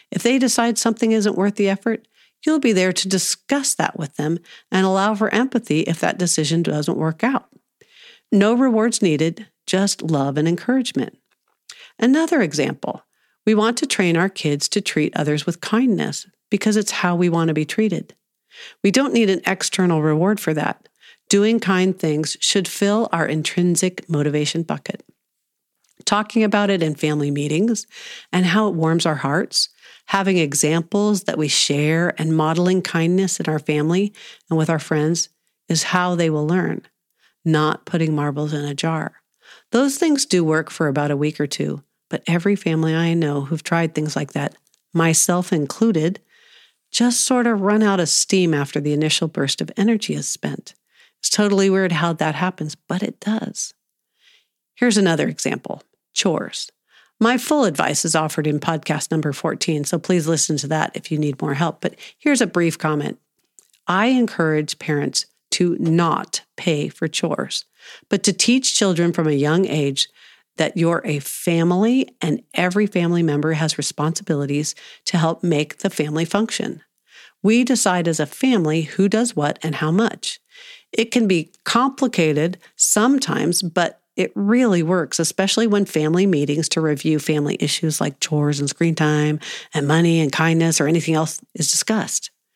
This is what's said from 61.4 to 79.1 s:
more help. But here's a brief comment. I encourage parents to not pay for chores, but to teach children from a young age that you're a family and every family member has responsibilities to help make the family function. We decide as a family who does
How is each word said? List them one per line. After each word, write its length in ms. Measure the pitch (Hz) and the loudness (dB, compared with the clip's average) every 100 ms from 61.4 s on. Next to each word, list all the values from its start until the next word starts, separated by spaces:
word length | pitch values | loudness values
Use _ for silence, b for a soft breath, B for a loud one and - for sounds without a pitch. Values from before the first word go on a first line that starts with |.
more 140 | 135 139 | -4 -2
help. 260 | 170 - | -2 -2
But 140 | 175 - B B | -6 -8 B B
here's 240 | 302 262 | 0 2
a 60 | 202 | 2
brief 300 | 175 165 156 | 0 0 0
comment. 420 | 156 147 143 - _ _ _ _ _ _ - | -2 -2 -4 -8 _ _ _ _ _ _ -2
I 200 | 185 233 | 0 2
encourage 680 | 254 233 - 160 156 151 - | 2 0 0 0 0 -2 -6
parents 480 | - 147 147 - - _ - | -4 -2 -2 -4 -6 _ -6
to 240 | - 175 - | 0 0 0
not 600 | 165 165 170 - - - - - | 2 2 2 -2 -4 -10 -12 -6
pay 340 | 175 151 151 | -2 -2 -4
for 180 | - 165 | -6 -6
chores, 580 | - 165 - - - - B B B B | -4 -4 -4 -6 -8 -10 B B B B
but 140 | 202 | 0
to 100 | - | 0
teach 420 | - - 262 - - | 0 2 2 2 2
children 360 | 202 165 170 | 2 2 0
from 160 | 170 156 | 2 2
a 40 | |
young 340 | 143 147 165 190 | 2 2 2 2
age 420 | 156 143 139 - b b b b - | 0 -2 -2 -6 b b b b -4
that 200 | 156 175 | -2 0
you're 240 | 165 170 190 | 0 0 -2
a 140 | 147 | -6
family 960 | - - - 170 170 180 220 262 - - | -6 -6 -2 2 2 2 2 2 -2 -4
and 220 | 160 - - | -4 -4 -4
every 320 | - 180 196 202 | -2 0 2 0
family 380 | 180 170 175 | 0 2 2
member 300 | 165 143 151 | 2 2 0
has 240 | 156 156 - | 0 -2 -2
responsibilities 1000 | 143 - 151 160 - 147 139 143 156 - B B - | -6 -2 -4 -2 -2 -2 -2 -2 -4 -8 B B -2
to 120 | 170 | 0
help 260 | 160 165 | 0 0
make 360 | 175 147 151 - | 0 0 -2 -4
the 100 | 196 | -4
family 360 | - 151 151 165 | -2 -2 -2 -2
function. 580 | 202 220 - - 156 _ _ _ B B B | -2 -2 -4 -8 -10 _ _ _ B B B
We 220 | 196 233 | 2 2
decide 440 | 247 240 196 180 165 | 2 2 2 2 0
as 120 | 156 | 0
a 60 | 147 | -4
family 580 | - 262 226 160 160 | 0 2 2 2 0
who 260 | 156 - | -2 0
does 260 | 196 | 2